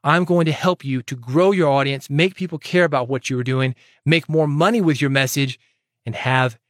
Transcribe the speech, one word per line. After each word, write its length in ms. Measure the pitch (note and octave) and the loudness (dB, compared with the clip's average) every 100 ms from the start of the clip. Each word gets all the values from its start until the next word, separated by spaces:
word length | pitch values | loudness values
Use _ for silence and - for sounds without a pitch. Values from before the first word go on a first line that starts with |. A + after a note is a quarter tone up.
I'm 200 | C#3+ E3 | 2 0
going 220 | F3 F3 D#3+ | 2 2 2
to 60 | |
help 340 | D3 F#3 F3 C#3 | 0 -2 -4 -4
you 160 | C3 | -6
to 140 | - C3 | -6 -12
grow 360 | A#2+ D3 F#3 | -2 2 2
your 160 | G3 D3+ | 2 2
audience, 440 | C#3 C3+ C#3 - | 2 0 -4 -4
make 240 | C#3+ F#3 - | 0 0 0
people 240 | F3+ D#3 | -8 -8
care 240 | - F3+ | -2 0
about 260 | E3+ C#3+ B2 | 2 0 -2
what 180 | C3+ - | -4 -4
you 120 | B2+ | -4
are 40 | |
doing, 300 | B2 C3 C3 B2 _ _ - | -2 0 -2 -4 _ _ 0
make 240 | E3 - | 0 0
more 160 | D#3 D3+ | -2 0
money 340 | C#3+ F3+ A#3 | 2 2 2
with 220 | E3+ C3 | 2 0
your 80 | C#3+ | 0
message, 500 | C3+ C3 C#3+ C3+ - _ _ _ _ - | 0 0 -2 -4 -6 _ _ _ _ -12
and 80 | |
have 460 | A2+ B2+ C3 B2+ A2+ | -6 0 2 0 -4